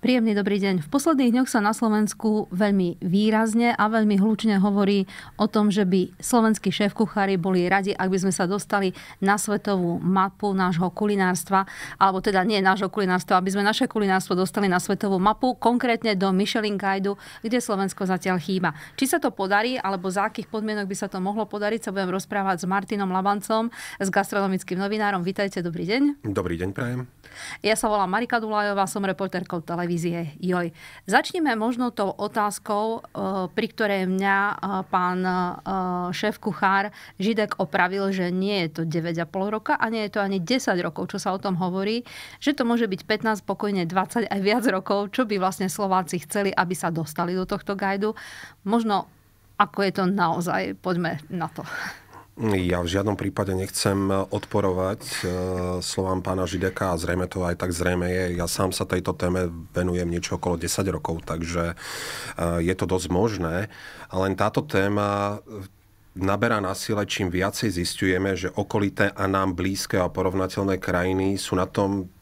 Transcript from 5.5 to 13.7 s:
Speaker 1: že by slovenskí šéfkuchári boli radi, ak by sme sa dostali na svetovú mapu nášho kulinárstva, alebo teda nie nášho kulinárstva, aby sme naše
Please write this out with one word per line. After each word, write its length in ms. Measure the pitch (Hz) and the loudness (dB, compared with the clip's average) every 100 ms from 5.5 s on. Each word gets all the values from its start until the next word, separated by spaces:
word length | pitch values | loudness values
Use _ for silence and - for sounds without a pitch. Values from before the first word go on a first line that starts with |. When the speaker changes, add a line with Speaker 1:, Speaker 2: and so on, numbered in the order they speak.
| 220 208 | 4 2
Speaker 1:
že 80 | 190 | 4
by 320 | 190 190 180 - | 4 2 0 -4
slovenskí 480 | - 247 220 214 - | 0 4 4 2 0
šéfkuchári 720 | 165 208 - 220 - 196 190 | 0 0 0 -2 0 0 2
boli 240 | 180 185 175 | 2 2 4
radi, 240 | 196 196 | 2 0
ak 240 | 196 190 | -2 0
by 80 | 190 | 2
sme 80 | 190 | 0
sa 160 | 180 180 | 0 0
dostali 480 | 202 - 202 190 180 - - | 0 0 0 0 -4 -16 -2
na 240 | 196 202 | 2 2
svetovú 560 | - 202 - 196 175 175 | 2 -2 0 0 0 0
mapu 560 | 170 190 190 190 208 | 2 2 2 0 -2
nášho 400 | 190 180 165 180 | 2 2 2 0
kulinárstva, 720 | 170 208 202 185 180 - 190 190 - - - | 0 0 2 2 0 2 0 0 -6 -14 2
alebo 240 | 196 190 | 2 4
teda 240 | 214 190 185 | 2 2 4
nie 160 | 214 | 4
nášho 240 | 190 190 196 | 4 4 2
kulinárstva, 560 | 214 190 180 - 190 | 0 2 2 4 2
aby 80 | 180 | 4
sme 160 | 196 | 2
naše 240 | 202 | 2